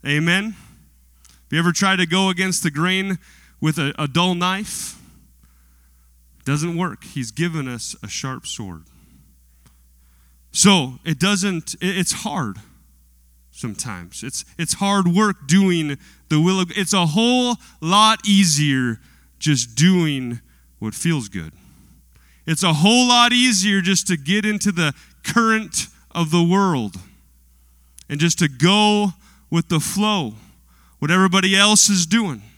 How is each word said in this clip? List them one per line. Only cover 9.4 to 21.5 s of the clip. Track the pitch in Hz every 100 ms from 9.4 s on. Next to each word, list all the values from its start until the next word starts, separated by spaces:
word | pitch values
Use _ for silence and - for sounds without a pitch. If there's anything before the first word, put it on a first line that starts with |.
| _ _ _ _ _ _ _ _ _ _ _
So | - 202 190 131 127
it | - 156
doesn't, | 190 202 196 175 - -
it, | 180 190
it's | 175
hard | - - - 120 98 - - _ _ _ _ _ _ _
sometimes. | - 123 98 123 92 87 -
It's, | 131 - - -
it's | 165 -
hard | 196 202 180
work | 175 214 190 135
doing | 185 190 170 151 139 - _ _
the | 156
will | 170 190
of, | 175 202
it's | 185
a | 196 170
whole | 156 233 247 247 240 - _
lot | 160 196 220 220 -
easier | 196 185 147 151 135 123 110 _ _ _ _
just | 151 139 120 113
doing | 165 185 160 139 127 120 _ _ _ _
what | 110
feels | - 170 156 107
good. | 95 78